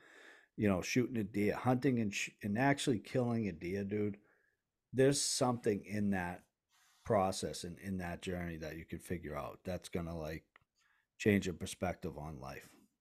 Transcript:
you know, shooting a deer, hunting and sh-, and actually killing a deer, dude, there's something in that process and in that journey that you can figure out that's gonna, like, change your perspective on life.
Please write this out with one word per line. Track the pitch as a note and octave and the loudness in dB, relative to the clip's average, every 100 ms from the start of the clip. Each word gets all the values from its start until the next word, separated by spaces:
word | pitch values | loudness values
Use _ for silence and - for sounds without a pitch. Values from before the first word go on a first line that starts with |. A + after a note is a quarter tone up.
| - - - - _ - | -20 -20 -20 -20 _ 2
you | G#2+ | 4
know, | F#2 | 4
shooting | - B2+ A#2+ A#2 | 2 2 2 0
a | |
deer, | G2+ G#2 G2+ | -2 0 0
hunting | - B2 B2+ C3+ A#2+ | 2 2 2 4 2
and | G#2+ | 0
sh-, | G2 - - | -2 -6 -6
and | G#2 G2+ | -4 2
actually | C#3 C#3 - A#2 | 2 2 2 0
killing | - C3 A#2+ A#2 G#2 | 0 0 2 2 0
a | |
deer, | D#2+ F2 G2 | -2 -4 -4
dude, | G2 G#2+ G#2 G2+ _ _ _ _ _ _ _ | -2 0 -2 -4 _ _ _ _ _ _ _
there's | A#2 C3+ C#3+ | 4 6 6
something | - - B2 A#2 A2+ G2+ | 2 2 2 2 2 0
in | - G#2 G2+ | 0 0 2
that | F#2+ F2 F2+ - _ _ _ _ _ | 2 0 -6 -12 _ _ _ _ _
process | - G#2+ F#2+ F#2+ E2 D2 | 2 4 4 2 -4 -6
and | F2 E2+ | -10 -8
in | G2+ F#2 | -6 -4
that | F2 E2+ | -4 -6
journey | F#2+ F2+ F2 D#2+ | -4 -4 -4 -6
that | D#2 D#2+ | -8 -10
you | |
can | E2 E2 | -10 -10
figure | - F2 D#2 D2 | -6 -6 -6 -6
out | - - | -8 -10
that's | - F2+ - | -8 -8 -4
gonna, | F2+ E2 E2+ | -6 -4 -6
like, | D#2 D#2+ - _ _ _ _ _ _ - | -6 -8 -12 _ _ _ _ _ _ -2
change | G#2+ G2+ F2+ | 4 4 2
your | |
perspective | D#2+ F#2 - F2+ E2+ F2 C#2 | -4 -8 -4 -4 -4 -8 -8
on | D2+ C#2 | -10 -10
life. | C2+ C#2 - - _ _ | -12 -12 -16 -20 _ _